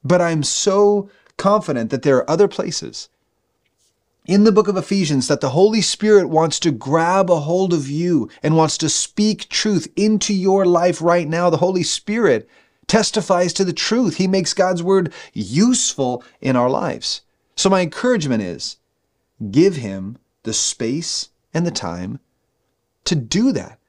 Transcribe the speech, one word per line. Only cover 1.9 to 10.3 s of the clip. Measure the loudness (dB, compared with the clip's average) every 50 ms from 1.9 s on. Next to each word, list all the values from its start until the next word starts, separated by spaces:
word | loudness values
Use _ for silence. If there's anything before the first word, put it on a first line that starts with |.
| -4 -2 2
there | 2 2 2
are | 2 0
other | 0 0 0 -2
places | -2 -4 -6 -6 -6 -8 -10 -10 -14 -16 -18 _ _ _ _ _ _ _ _ _ _ _ _ _ _ _ _ _ _ _ _ _ _ _ _ 0
in | 2 6 6
the | 6
book | 6 6 4 2
of | 0 -4
Ephesians | -2 -2 0 0 0 2 0 0 2 0
that | 0 0
the | 0 -2
Holy | 4 4 4 4 4 2
Spirit | 0 0 -2 -2 2 6 6 6 4 4
wants | 2 2 2 2 -2 -2
to | -2 -2
grab | -2 -2 -4 -2 0 0 2 2 2 2 2 2
a | 2 0
hold | 0 -2 0 0 0 0 0
of | -2 -2 -4
you | -4 -4 -2 0 0 0 0 -2 -10 -6 -2
and | 0 2
wants | 4 2 2 0 -2
to | -4 -4
speak | -2 -4 -6 -6 _ 0 0 0 0 -4 -8 _
truth | -6 -4 -2 0 0 0 -2 -4 _
into | 0 0 2 2 0 0 -2